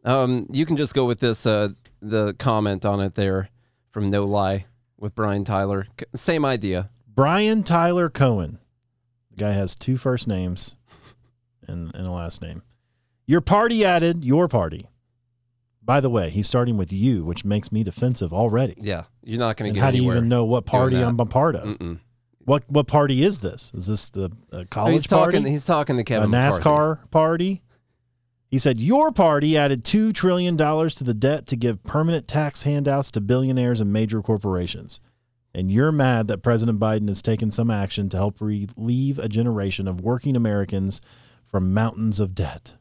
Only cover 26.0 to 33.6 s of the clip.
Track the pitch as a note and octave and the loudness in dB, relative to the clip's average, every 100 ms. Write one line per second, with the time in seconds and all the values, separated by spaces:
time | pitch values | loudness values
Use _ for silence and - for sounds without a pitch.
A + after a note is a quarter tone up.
26 | A2 A2+ G#2+ B2 C3+ F2+ D#3 D3+ D#3 D#3 | 0 0 2 4 2 2 4 4 2 -2
27 | - D#3 D#3+ E3 F#3 F#3+ _ _ _ _ | 0 2 2 2 -2 -4 _ _ _ _
28 | _ _ _ _ _ C3 C#3+ A#2 C3+ C4+ | _ _ _ _ _ 0 2 2 2 4
29 | D#4 A3 E3+ D3 D3+ D#3 C#3+ C3+ - G#3 | 2 4 4 4 2 2 2 0 0 2
30 | A3 - F#3 F3+ F3+ E3 D3+ D#3 D#3+ - | 2 0 0 2 0 2 2 2 0 -2
31 | B2 G#2+ C3 D3 - B2 A#2+ G#2 - D3+ | -4 0 0 0 -4 -2 -2 -2 -4 -2
32 | D#3+ E3 - D3+ D3 - C#3+ D3 C#3+ C#3 | 0 -2 -2 -2 -2 -2 -2 0 0 0
33 | C3+ A2 G2+ B2+ C3 B2+ | -2 -6 0 2 2 0